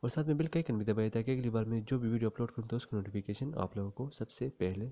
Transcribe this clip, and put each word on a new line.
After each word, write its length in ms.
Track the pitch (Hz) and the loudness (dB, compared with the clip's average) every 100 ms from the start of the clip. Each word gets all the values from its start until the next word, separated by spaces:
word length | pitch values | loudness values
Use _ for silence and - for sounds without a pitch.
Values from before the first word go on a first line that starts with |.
और 80 | 123 | 0
साथ 140 | 156 | 0
में 120 | 151 147 | 2 2
बेल 100 | 160 | 2
का 120 | 170 | 0
आइकन 200 | 165 113 | 0 0
भी 60 | |
दबाइए, 260 | 107 107 110 | 2 4 4
ताकि 220 | 113 113 | 2 2
अगली 180 | 131 120 | 0 2
बार 140 | 113 | 0
मैं 200 | 110 113 | 2 0
जो 140 | 110 131 | 2 2
भी 100 | 117 | 4
वीडियो 220 | 113 110 | 4 2
अपलोड 200 | - 117 | 0 -4
करूँ, 180 | - 113 | -2 -4
तो 80 | 117 | -4
उसकी 200 | - 107 | -2 -2
नोटिफिकेशन 580 | 95 101 98 101 135 | -2 -4 -4 -4 -4
आप 220 | 156 92 - | -2 -2 -2
लोगों 140 | 98 | -6
को 200 | - 139 | -6 -10
सबसे 380 | - - - 127 | -8 -10 -6 -8
पहले 420 | - 92 92 117 | -2 -2 0 -6